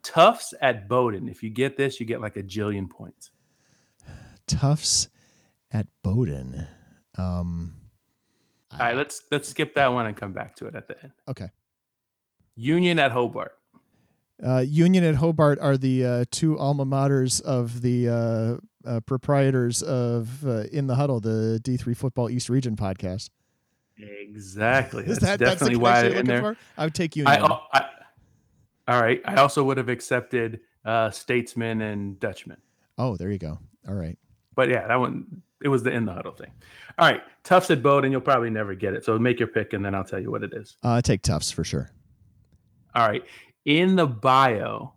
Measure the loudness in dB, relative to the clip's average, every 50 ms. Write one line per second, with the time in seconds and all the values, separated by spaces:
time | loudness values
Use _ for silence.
0 | -14 -2 4 6 6 6 6 2 -10 -14 -8 0 0 0 0 0 -4 0 0 2
1 | 2 0 -2 -4 -8 -10 -12 -10 -12 -10 -4 -2 -2 -2 0 -2 -2 -2 -2 -6
2 | -8 -6 -6 -6 -6 -10 -10 -10 -12 -8 -6 -4 -4 -4 -4 -6 -8 -10 -12 -16
3 | -18 -18 _ _ -20 _ _ _ _ _ _ _ _ _ _ _ _ _ _ _
4 | _ -20 -20 -20 -20 -20 -20 _ _ -4 -2 0 2 2 0 0 0 -2 0 0
5 | -2 -4 _ _ _ _ _ _ _ _ _ _ _ _ -4 -4 -4 -6 _ _
6 | -4 -2 0 0 0 -2 -4 -8 -10 -10 -12 -12 -12 -14 -16 _ _ _ _ _
7 | _ _ _ -6 -4 -4 -2 -4 -4 -4 -6 -6 -8 -10 -12 -18 -20 -20 _ _
8 | _ _ _ _ _ _ _ _ _ _ _ _ _ _ -4 -2 0 0 0 0
9 | -2 -4 -8 -16 _ _ -4 -4 -4 -6 -4 -4 -4 -2 2 2 4 4 4 0
10 | -2 -4 -6 -8 -10 -10 -8 -10 -10 -12 _ -14 -14 -14 -12 -14 -14 -14 -18 -18
11 | -18 -20 _ _ _ -12 -10 -10 -10 -14 _ _ _ _ _ _ _ _ _ _
12 | _ _ _ _ _ _ _ _ _ _ _ -6 -2 0 2 4 4 4 4 4
13 | 2 2 2 0 0 0 -2 -8 -10 -10 _ _ _ _ _ _ _ _ _ _
14 | _ _ _ _ _ _ _ -6 -2 0 0 0 0 2 2 4 4 6 6 4
15 | 4 4 2 2 2 0 2 4 4 4 4 2 2 0 2 2 2 0 2 2
16 | 0 0 0 -2 -2 -2 -2 -2 0 0 0 0 0 -2 0 0 -2 -2 0 0
17 | 2 2 2 2 2 0 -2 -2 -2 -2 -2 0 -2 -2 -6 -2 -2 0 0 2
18 | 2 0 0 0 0 0 0 0 0 -2 -4 -6 -10 _ _ _ -10 -6 -6 -6
19 | -4 -4 -6 -4 0 0 2 4 4 4 2 2 0 0 0 -2 -2 -2 0 0
20 | 0 0 0 -2 -4 -6 -10 -6 -4 -2 -2 -2 -4 -4 -4 -4 -2 0 0 0
21 | 0 0 0 0 0 0 0 0 0 0 -2 -2 -2 -2 -4 -2 -2 -4 -4 -4
22 | -4 -4 -2 -2 -4 -2 -2 -6 -2 0 0 0 0 -2 -4 -4 -4 -4 -4 -4
23 | -6 -8 -6 -8 -10 -14 _ _ _ _ _ _ _ _ _ _ _ _ _ -20
24 | -20 -18 -16 -16 -18 -18 -18 -18 -18 -14 -6 -2 2 4 4 2 2 0 -6 -8
25 | -4 -4 0 2 2 0 2 4 4 2 4 4 2 2 2 4 6 6 6 6
26 | 6 4 2 2 0 2 2 0 0 -2 -6 -8 -14 _ _ -4 -4 -4 -2 -2
27 | -4 -4 -2 2 4 4 6 6 6 2 2 2 -4 0 0 0 0 0 -12 -20
28 | -20 _ _ _ _ _ _ _ _ _ _ _ _ _ _ _ _ 0 2 4
29 | 4 2 2 0 -2 0 4 4 4 4 4 0 0 0 0 -2 -2 -4 -4 -6
30 | -4 -2 -2 -2 -2 -2 -2 -2 -2 -2 -6 -12 _ _ _ _ _ -2 0 0
31 | 0 0 -2 -8 -4 -2 -2 -2 -2 -2 -6 -6 -4 -2 -2 -4 -4 -4 -6 -6
32 | -8 -8 -8 -6 -8 -8 -8 -10 -18 -20 -20 _ _ _ _ _ _ _ _ -4
33 | -4 -4 -4 -4 -6 -6 -6 -6 -6 -10 -10 -12 -14 -20 _ _ _ -10 -8 -8
34 | -8 -8 -10 _ _ _ _ _ _ _ _ 0 2 2 2 -2 0 0 0 0
35 | 0 -2 -4 -8 -10 -14 -18 -20 _ _ _ _ -2 0 0 2 0 0 -2 -2
36 | -4 -4 -6 -10 -12 -14 -14 -16 -20 -20 -20 -20 -20 -20 -20 -20 -20 -12 0 4
37 | 4 4 4 2 -6 -16 _ _ _ 4 4 4 6 4 0 4 4 4 4 4
38 | 4 2 0 0 2 2 2 2 2 0 -2 -4 -4 -6 -6 -4 -4 -4 -4 -2
39 | 0 0 2 2 4 2 2 2 0 0 0 -4 -2 -2 -4 -4 -4 -4 -4 -4
40 | -4 -6 -8 -8 -6 -6 -6 -6 -8 -8 -10 -14 -14 -16 _ _ -2 0 2 2
41 | 2 2 0 0 0 -2 -2 -2 -4 -4 -6 -6 -6 -4 -4 -6 -6 -8 _ _
42 | _ _ _ _ _ _ _ _ _ _ _ _ _ _ _ _ _ _ 0 2
43 | 2 2 2 -2 -8 -12 -20 -20 -20 _ _ _ _ 2 2 4 4 4 4 4
44 | 2 2 0 0 2 4 6 6 6 4 2 0 -4 -6 -6 -8 -10 -14 _